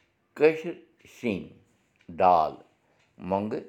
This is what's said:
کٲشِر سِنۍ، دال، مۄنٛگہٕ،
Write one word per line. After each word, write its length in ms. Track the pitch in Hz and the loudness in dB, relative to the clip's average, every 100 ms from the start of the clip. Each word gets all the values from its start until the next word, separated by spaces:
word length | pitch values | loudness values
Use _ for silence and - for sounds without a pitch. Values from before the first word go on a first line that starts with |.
| _ _ _ | _ _ _
کٲشِر 380 | - 151 160 175 - - _ - - | 2 2 2 -6 -12 -18 _ -20 -8
سِنۍ، 280 | 120 92 73 - _ _ _ _ - | -6 -4 -8 -20 _ _ _ _ -14
دال، 460 | 82 92 85 76 - - _ _ _ _ - | 0 4 4 2 -4 -18 _ _ _ _ -14
مۄنٛگہٕ، 420 | 90 98 107 131 | -6 -4 -4 -8